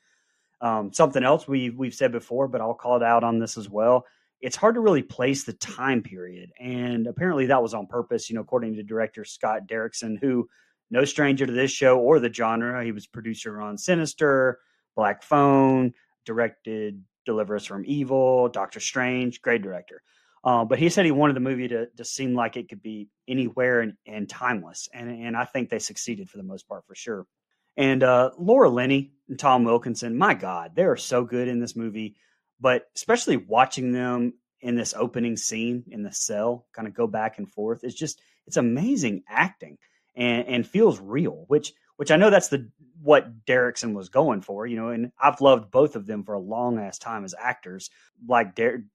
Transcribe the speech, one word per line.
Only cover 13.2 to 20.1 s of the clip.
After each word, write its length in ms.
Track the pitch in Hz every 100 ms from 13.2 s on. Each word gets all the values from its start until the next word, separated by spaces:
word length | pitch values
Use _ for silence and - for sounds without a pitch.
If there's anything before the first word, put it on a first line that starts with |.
| 113 110 113 107
on 160 | 104 104
Sinister, 840 | - 170 156 - 151 135 131 120 _ _ _
Black 300 | - 104 104
Phone, 720 | - 147 143 139 135 131 127 - _ _ -
directed 760 | 113 117 - 110 110 107 101 95 _ -
Deliver 300 | 107 101 104
Us 100 | -
from 200 | 98 101
Evil, 640 | 147 127 135 127 127 123
Doctor 320 | 110 95 110
Strange, 600 | - 135 127 127 123 120
great 200 | 123 117
director. 400 | 98 90 - - _